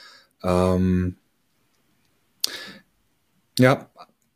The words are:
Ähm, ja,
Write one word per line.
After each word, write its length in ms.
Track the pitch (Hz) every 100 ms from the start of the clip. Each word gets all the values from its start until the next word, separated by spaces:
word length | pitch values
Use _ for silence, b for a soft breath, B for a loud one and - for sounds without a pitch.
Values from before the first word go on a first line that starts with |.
| B B B _
Ähm, 760 | 92 90 92 92 92 90 90 90 _ _ _ _ _ _ _ _ _ _ _ _ B B B B _ _ _ _ _ _ _ -
ja, 320 | 127 135 - - - _ _